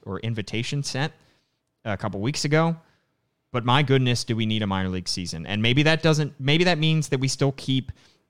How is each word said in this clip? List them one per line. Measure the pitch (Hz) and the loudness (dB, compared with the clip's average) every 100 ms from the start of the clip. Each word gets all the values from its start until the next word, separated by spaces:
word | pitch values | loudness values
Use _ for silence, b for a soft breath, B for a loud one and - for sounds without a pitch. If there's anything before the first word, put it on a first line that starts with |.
or | - 95 | -10 -6
invitation | 113 113 98 113 113 143 | -4 -6 -4 -4 -4 -4
sent | 139 131 151 - b b b _ _ _ | -4 -4 -4 -6 b b b _ _ _
a | 113 98 | -8 -6
couple | 107 98 | -4 -4
weeks | 113 147 | -4 -2
ago. | 147 156 165 165 b b b b _ _ _ | 0 2 2 0 b b b b _ _ _
But | 123 | -4
my | 120 127 | 4 4
goodness, | 143 135 127 120 | 6 4 4 0
do | - | -2
we | 113 110 | 0 0
need | 107 | 0
a | 104 | 0
minor | 95 92 | 0 0
league | 92 87 | -4 -4
season? | - 87 82 80 | -6 -6 -8 -6
And | 104 | -2
maybe | 107 135 | 0 2
that | 151 160 | 2 2
doesn't, | 165 151 147 - | 2 2 0 -4
maybe | 135 156 | 0 2
that | 180 160 | 2 2
means | 160 160 147 | 2 0 0
that | 135 | -2
we | 131 | -2
still | - 139 | 0 -2
keep | 131 - 131 - - b b b | -2 -2 -2 -2 -12 b b b